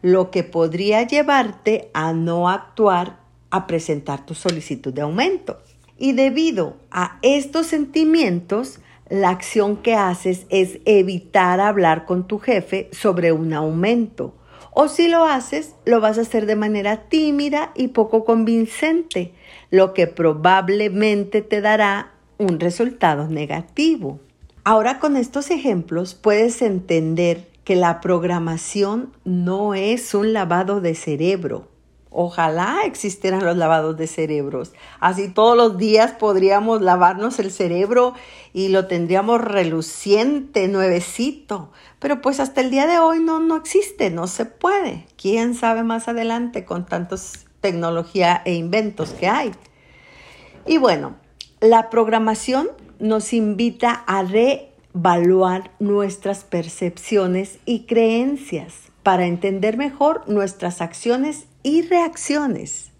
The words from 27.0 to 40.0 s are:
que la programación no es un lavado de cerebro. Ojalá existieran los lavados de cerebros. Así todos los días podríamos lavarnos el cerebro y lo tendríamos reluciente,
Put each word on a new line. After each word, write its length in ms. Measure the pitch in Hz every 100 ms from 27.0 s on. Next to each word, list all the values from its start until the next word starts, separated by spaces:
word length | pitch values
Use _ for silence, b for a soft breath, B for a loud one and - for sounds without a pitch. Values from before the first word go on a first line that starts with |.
| 160 165 175 165 - _
que 120 | - 185
la 240 | 175 170
programación 1120 | 175 175 175 175 165 165 - 208 196 220 262 -
no 500 | - 180 175 190 208
es 400 | 196 196 240 -
un 180 | 202 220
lavado 480 | 220 180 175 190 202
de 160 | 175 160
cerebro. 720 | - 143 165 196 165 113 - _ _ _ _
Ojalá 680 | - 175 175 165 160 190 330
existieran 600 | 427 - 208 185 190 185
los 120 | 185 175
lavados 400 | 160 160 156 160
de 120 | 160
cerebros. 640 | - 156 151 139 143 - _ B B
Así 300 | 180 190 196
todos 280 | 185 226 240
los 220 | 233 185
días 320 | 214 214 226
podríamos 720 | - 214 190 190 196 220 220
lavarnos 560 | 185 180 185 185 220 254
el 140 | 190
cerebro 600 | 185 185 175 202 240 247 247 B B B
y 160 | 180 190
lo 200 | 190 185
tendríamos 520 | 175 170 185 208 233
reluciente, 1300 | 226 202 170 160 160 -